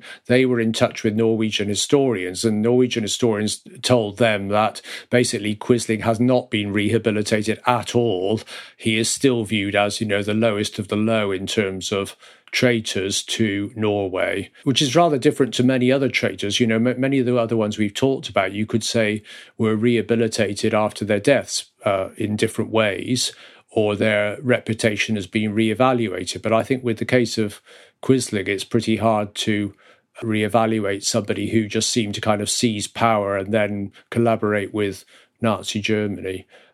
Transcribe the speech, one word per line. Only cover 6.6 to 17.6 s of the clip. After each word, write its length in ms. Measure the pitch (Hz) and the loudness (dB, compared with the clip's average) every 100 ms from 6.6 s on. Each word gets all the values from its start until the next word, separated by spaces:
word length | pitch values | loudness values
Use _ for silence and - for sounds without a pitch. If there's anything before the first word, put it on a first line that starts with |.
| 101 | -2
rehabilitated 880 | 101 104 113 113 107 101 107 104 101 - | -2 0 0 0 -2 0 -2 -2 -2 0
at 300 | 120 - 120 | 0 0 0
all. 440 | 120 90 95 110 - - - - | 0 0 -2 -2 -4 -16 -18 -6
He 220 | 113 110 | -2 0
is 120 | 113 | 0
still 320 | - 139 120 | 0 2 2
viewed 320 | 104 107 98 | 0 -2 0
as, 260 | 101 104 - | 2 0 -2
you 60 | 107 | -2
know, 160 | 101 | -2
the 100 | 104 | 0
lowest 460 | 104 113 104 104 - | 0 0 0 -4 -6
of 80 | 98 | -4
the 100 | 107 | -2
low 360 | 110 113 101 | 0 0 0
in 160 | 95 95 | -4 -2
terms 420 | - 98 95 - | -2 -2 -4 -4
of 260 | 101 98 - - - _ | -4 -4 -10 -20 -20 _
traitors 680 | - 127 117 107 101 95 98 | 0 2 2 -2 -4 -4 -4
to 500 | - - 110 101 101 110 | -4 -2 0 0 -4 -2
Norway, 720 | 107 101 95 92 92 95 101 - | 0 0 0 -2 -2 -2 -6 -4
which 180 | - 123 | 0 2
is 140 | 147 139 | 2 4
rather 200 | 170 139 | 4 4
different 360 | 151 - 127 | 2 2 0
to 80 | - | 2
many 300 | 127 131 123 | 2 2 2
other 160 | 135 131 | 2 0
traitors. 500 | - 110 90 101 98 | 0 -2 -2 -4 0
You 80 | 117 | 2
know, 100 | 113 | 2
m-, 240 | 123 123 | 0 0
many 200 | 135 139 | 0 0
of 60 | 120 | 2
the 100 | 123 | 0
other 200 | 113 | 0
ones 220 | 117 | 0